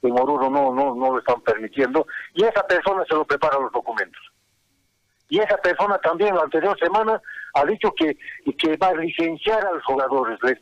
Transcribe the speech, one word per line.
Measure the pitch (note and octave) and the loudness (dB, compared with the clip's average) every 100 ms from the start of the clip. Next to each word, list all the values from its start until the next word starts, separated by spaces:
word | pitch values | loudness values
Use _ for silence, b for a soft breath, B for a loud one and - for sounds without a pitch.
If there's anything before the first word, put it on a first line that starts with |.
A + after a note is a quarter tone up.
en | B2+ | 0
Oruro | B2 C3 C#3+ C3 | 2 2 0 0
no, | C#3+ C3+ | 2 2
no, | B2+ C#3+ | 2 0
no | B2 C3 | 0 0
lo | B2+ | 0
están | B2+ A#2+ | 0 0
permitiendo. | - A2 A2 C#3 B2+ D3 - B B | 0 -2 -2 -2 0 0 -2 B B
Y | E3 | 0
esa | A3 G#3 G3 | 2 2 2
persona | F3 F#3+ F#3+ E3 | 0 0 -2 0
se | |
lo | D#3 | 0
prepara | D3+ C#3+ D#3 C#3 | 0 0 0 0
los | B2 | -2
documentos. | A#2+ - A2 F2+ - - _ _ _ _ _ _ _ _ _ - | -4 -4 -6 -8 -10 -20 _ _ _ _ _ _ _ _ _ -4
Y | F#3 | 0
esa | G#3+ G#3 | 2 2
persona | F3+ E3 G3+ G3 | 0 0 0 0
también | D#3+ E3+ G#3 F3+ | 0 2 2 2
la | |
anterior | D3+ D#3+ F#3 F#3+ | 0 0 0 0
semana | E3+ G#3 A3 A3 - B B | 0 2 2 -2 -4 B B
ha | C#3 | 0
dicho | D3 G#3+ G#3+ - | 2 2 -2 0
que, | D#3 - B B C#3+ - | -2 -2 B B -6 -2
que | D#3+ - | 0 2
va | F#3+ | 2
a | |
licenciar | D#3+ E3+ E3 E3 D#3 G#3 A3 F#3+ | 2 -2 -2 -4 -2 -2 0 0
a | |
los | E3 | -4
jugadores, | - C3+ C3 C3+ A#2 A2+ | -2 -2 0 0 -2 -2
les | B2 B2+ | -2 0